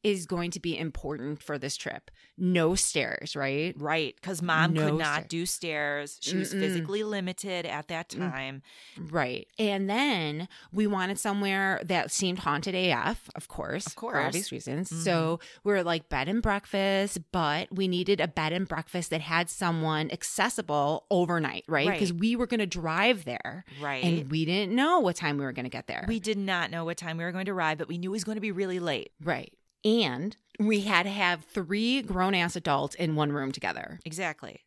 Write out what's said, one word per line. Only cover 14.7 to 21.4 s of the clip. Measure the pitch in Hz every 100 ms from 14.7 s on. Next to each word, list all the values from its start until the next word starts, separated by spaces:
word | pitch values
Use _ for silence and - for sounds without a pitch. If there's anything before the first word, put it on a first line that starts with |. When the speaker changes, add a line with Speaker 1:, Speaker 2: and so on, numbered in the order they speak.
| 139 185
Speaker 2:
Mm-hmm. | 160
Speaker 1:
So | 175 170 160 165 - -
we | 208
were | 196
like, | 170 165 -
"Bed | 139 143
and | 220
breakfast," | 226 202 - 196 196 196 202 185 -
but | 185 156 151 -
we | 190 190
needed | 180 180 202
a | 160
bed | 165 156
and | 175 190
breakfast | 156 - 180 165
that | 160
had | 151 165 175
someone | - 180 165 160 156 156
accessible | 165 - - 208 - 208 147 143 156 _
overnight, | 185 175 170